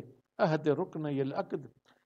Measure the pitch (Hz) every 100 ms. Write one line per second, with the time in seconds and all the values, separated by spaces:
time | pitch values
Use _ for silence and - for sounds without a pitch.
0 | - - _ - 190 156 151 139 185 160
1 | 151 139 139 - 185 175 131 _ _ _